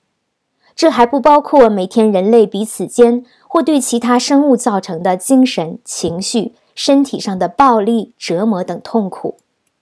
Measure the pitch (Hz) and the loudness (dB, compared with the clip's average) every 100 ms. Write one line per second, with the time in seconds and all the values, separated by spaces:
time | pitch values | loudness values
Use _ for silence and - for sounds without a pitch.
0 | _ _ _ _ _ _ _ - 330 233 | _ _ _ _ _ _ _ -2 0 2
1 | 240 285 302 294 285 294 233 208 185 - | 2 2 4 4 4 4 4 2 -2 0
2 | 220 196 190 233 208 196 220 - 185 - | 2 2 2 4 2 0 -8 -8 -4 2
3 | 240 240 247 _ - 339 320 294 254 233 | 2 2 -4 _ -4 -2 0 0 0 -2
4 | 233 247 247 277 294 247 - 196 190 165 | 0 0 2 2 2 2 0 -4 -4 -6
5 | 185 185 - 269 254 - 160 - - - | -4 -4 0 2 2 0 -8 -8 -14 -8
6 | 170 170 196 233 180 _ _ - - 277 | -6 -6 -6 -4 -6 _ _ -8 0 2
7 | 277 - - 190 180 - 277 226 208 233 | 0 -4 -8 -6 -4 2 2 2 0 -2
8 | - _ - 170 220 190 185 175 - 233 | -4 _ -6 -4 -2 -4 -6 -10 -6 -4
9 | 196 - - - _ _ _ _ | -4 -8 -12 -12 _ _ _ _